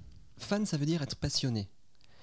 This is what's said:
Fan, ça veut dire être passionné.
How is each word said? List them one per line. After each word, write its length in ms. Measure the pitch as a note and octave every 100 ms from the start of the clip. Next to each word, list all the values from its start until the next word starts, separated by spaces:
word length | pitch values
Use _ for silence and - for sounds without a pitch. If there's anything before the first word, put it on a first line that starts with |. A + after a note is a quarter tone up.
| - - - -
Fan, 280 | - G#3 G#3
ça 120 | D3+
veut 80 | D3
dire 160 | C#3
être 140 | C#3 -
passionné. 520 | D3 - C3+ A2 G2 - - - - -